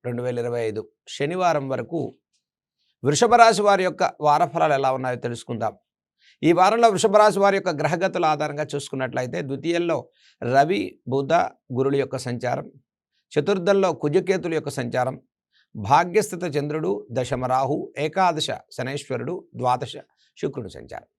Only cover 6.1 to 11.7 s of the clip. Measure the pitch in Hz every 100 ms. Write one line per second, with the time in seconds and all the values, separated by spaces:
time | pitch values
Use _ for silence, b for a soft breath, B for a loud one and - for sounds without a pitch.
6.1 | _ b b 156 170 185 233 233 190 220
7.1 | 208 214 190 202 190 190 151 151 170 185
8.1 | 180 160 151 151 147 151 143 139 135 127
9.1 | 127 127 165 143 135 151 170 170 151 -
10.1 | b b b 120 135 156 202 190 - -
11.1 | 135 139 165 185 - _